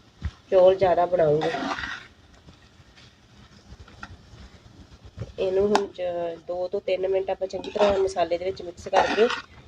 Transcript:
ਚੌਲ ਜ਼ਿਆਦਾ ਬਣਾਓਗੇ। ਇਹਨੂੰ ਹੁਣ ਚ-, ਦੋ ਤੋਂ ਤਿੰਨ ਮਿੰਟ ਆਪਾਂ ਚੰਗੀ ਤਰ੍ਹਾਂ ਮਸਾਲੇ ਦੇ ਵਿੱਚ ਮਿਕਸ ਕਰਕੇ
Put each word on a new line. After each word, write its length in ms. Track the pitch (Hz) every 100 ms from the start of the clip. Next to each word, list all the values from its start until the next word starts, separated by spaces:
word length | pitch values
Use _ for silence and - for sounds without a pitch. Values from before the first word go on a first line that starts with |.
| _ - - - -
ਚੌਲ 240 | 190 185 190
ਜ਼ਿਆਦਾ 280 | 185 170 175
ਬਣਾਓਗੇ। 440 | 175 156 151 160 160 - - - - - - - - - - - _ - - - _ _ - - - - - - - - - - - - - - - - - - - - -
ਇਹਨੂੰ 300 | 185 190 208
ਹੁਣ 180 | 208 202
ਚ-, 500 | - 180 175 170 165
ਦੋ 260 | 160 175 180
ਤੋਂ 120 | 202
ਤਿੰਨ 260 | 196 185 185
ਮਿੰਟ 200 | 190 190
ਆਪਾਂ 180 | 185 190
ਚੰਗੀ 240 | 185 185
ਤਰ੍ਹਾਂ 260 | 208 202 196
ਮਸਾਲੇ 380 | 190 190 165 170
ਦੇ 80 | 185
ਵਿੱਚ 160 | 190
ਮਿਕਸ 260 | 175 - -
ਕਰਕੇ 380 | 190 175 196 240 - - -